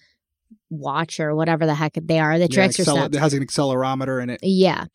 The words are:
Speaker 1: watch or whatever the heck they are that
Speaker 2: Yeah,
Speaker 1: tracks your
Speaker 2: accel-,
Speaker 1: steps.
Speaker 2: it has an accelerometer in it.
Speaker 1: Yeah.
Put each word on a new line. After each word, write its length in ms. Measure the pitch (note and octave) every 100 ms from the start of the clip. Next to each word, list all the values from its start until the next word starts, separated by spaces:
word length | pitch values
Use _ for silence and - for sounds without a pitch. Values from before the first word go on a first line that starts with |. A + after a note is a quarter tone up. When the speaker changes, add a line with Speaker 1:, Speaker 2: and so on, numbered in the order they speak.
| _ _ _ _ _ A3 _
Speaker 1:
watch 500 | D#3+ C#3+ C#3+ E3 -
or 140 | D3+ D3+
whatever 300 | E3 E3 D#3+
the 80 |
heck 200 | D3+ D#3
they 240 | D#3+ D#3+ D#3+
are 200 | D#3 E3
that 120 | F3
Speaker 2:
Yeah, 40 |
Speaker 1:
tracks 240 | C3+ D3 B2+
your 80 | E3
Speaker 2:
accel-, 100 | C#3
Speaker 1:
steps. 200 | C#3 C#3+
Speaker 2:
it 40 |
has 120 | D3+
an 120 | C#3
accelerometer 760 | C3+ - C#3 B2+ C3 C3+ C3 C3
in 80 | B2
it. 100 | A#2+
Speaker 1:
Yeah. 440 | F#3 F#3+ F#3 - E3+